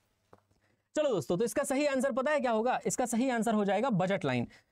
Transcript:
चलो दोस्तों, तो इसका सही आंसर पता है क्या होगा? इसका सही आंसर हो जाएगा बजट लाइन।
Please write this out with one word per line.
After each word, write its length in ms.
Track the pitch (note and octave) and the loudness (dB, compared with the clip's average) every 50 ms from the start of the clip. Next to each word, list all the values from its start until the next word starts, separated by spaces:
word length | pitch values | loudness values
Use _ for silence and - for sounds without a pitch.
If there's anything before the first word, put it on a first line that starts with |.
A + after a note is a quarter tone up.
| _ _ _ _ _ _ - _ _ _ _ _ _ _ _ _ _ _ - | _ _ _ _ _ _ -20 _ _ _ _ _ _ _ _ _ _ _ -4
चलो 140 | D4+ D4+ C#4 | 0 0 2
दोस्तों, 280 | A3 E3+ - - F3 | 0 0 0 -2 0
तो 80 | F3 A#3 | 0 0
इसका 180 | A#3+ - D4+ C#4+ | 0 0 -2 -2
सही 220 | - C4+ C#4 D4 | 0 0 2 2
आंसर 260 | C#4+ C4+ C4 A#3+ C#4 | 2 2 0 0 0
पता 200 | A3+ C4 B3 D4 | 0 0 0 0
है 80 | D4+ C#4+ | 0 0
क्या 120 | A#3+ B3 | 0 0
होगा? 280 | A3+ G#3+ A3+ B3+ A3 - - | 0 0 0 0 0 0 -2
इसका 200 | G3+ - - B3+ | -4 -2 -2 -2
सही 240 | A#3+ A#3+ A3 C4 C4+ | -2 0 0 0 0
आंसर 240 | B3 A#3 G3+ A#3 A3 | 0 0 0 0 0
हो 120 | G#3+ G3+ | 0 2
जाएगा 240 | G3 F#3+ G3+ A#3+ C#4 | 2 0 0 0 0
बजट 360 | G#3+ E3+ F#3 F#3 G3 F3+ - | 0 0 0 0 -2 -2 0
लाइन। 220 | C3+ B2+ A#2+ A#2 - - - _ _ | 0 0 0 -2 -4 -10 -20 _ _